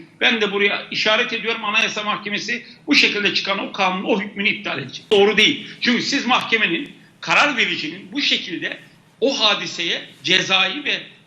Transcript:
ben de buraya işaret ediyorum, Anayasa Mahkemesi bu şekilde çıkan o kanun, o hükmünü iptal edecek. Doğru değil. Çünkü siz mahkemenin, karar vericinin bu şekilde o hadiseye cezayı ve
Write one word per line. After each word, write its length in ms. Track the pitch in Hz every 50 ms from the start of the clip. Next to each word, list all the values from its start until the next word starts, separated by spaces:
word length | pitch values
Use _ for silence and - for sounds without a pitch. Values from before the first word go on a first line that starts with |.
| - - _ -
ben 200 | - - 233 226
de 100 | 208 202
buraya 360 | 196 202 202 202 202 - - -
işaret 420 | - 160 - 214 214 233 240 233 233
ediyorum, 320 | 220 196 220 226 226 214
Anayasa 380 | 208 208 220 220 196 - 214 208
Mahkemesi 640 | 208 202 - - 208 202 196 - 208 240 240 - - - - - -
bu 80 | 294
şekilde 380 | - - 214 - 208 202 185 165
çıkan 260 | - - 196 196 196
o 120 | - -
kanun, 320 | - - 196 185 190 190 -
o 180 | - 240 196
hükmünü 280 | 202 208 - 202 202 214
iptal 300 | 190 - - 175 165 135
edecek. 260 | 135 131 - - - -
Doğru 260 | 214 202 202 208 214 196
değil. 300 | 214 175 - - - - - -
Çünkü 200 | - 240 247 208
siz 240 | 160 - - 269 202
mahkemenin, 680 | 233 254 208 - - 226 220 214 185 165 160 147 - - - - - _ -
karar 360 | - - 170 196 262 294 285 226
vericinin 540 | 208 180 175 147 - 151 165 196 202 185
bu 100 | 196 285
şekilde 580 | - - 262 - - 185 175 156 - - - - - - _ _ _ _ _ -
o 180 | 214 277 269 -
hadiseye 640 | 220 214 202 190 190 165 - - 170 170 214 - - - - - 131
cezayı 600 | 143 180 190 185 - 190 185 190 190 196 294 285
ve 180 | 254 202 170 - - - - _